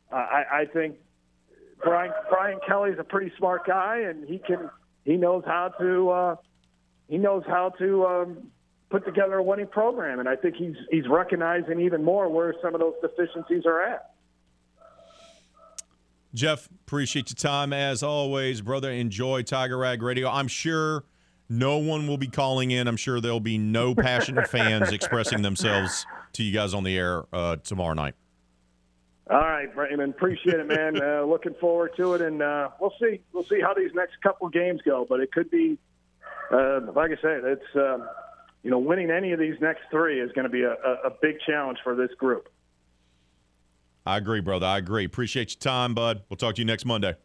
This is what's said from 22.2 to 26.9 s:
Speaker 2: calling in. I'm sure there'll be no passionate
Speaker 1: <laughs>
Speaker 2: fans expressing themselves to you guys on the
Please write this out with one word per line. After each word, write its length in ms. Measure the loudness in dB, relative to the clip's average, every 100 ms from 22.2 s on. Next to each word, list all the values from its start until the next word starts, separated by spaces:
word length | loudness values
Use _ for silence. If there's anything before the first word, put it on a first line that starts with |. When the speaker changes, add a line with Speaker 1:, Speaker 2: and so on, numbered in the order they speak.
| -2
Speaker 2:
calling 440 | 0 0 2 2
in. 160 | 0 0
I'm 100 | -2
sure 220 | -2 -2
there'll 200 | 0 0
be 180 | 0 0
no 380 | 2 2 2 2
passionate 520 | 2 2 0 -2 0
Speaker 1:
<laughs> 20 |
Speaker 2:
fans 420 | 2 2 2 2
expressing 500 | 0 -2 -2 0 0
themselves 640 | 0 0 0 2 0 -4 -8 -14 -10
to 100 | -4
you 100 | 0
guys 200 | 0 0
on 100 | 0
the 140 | 0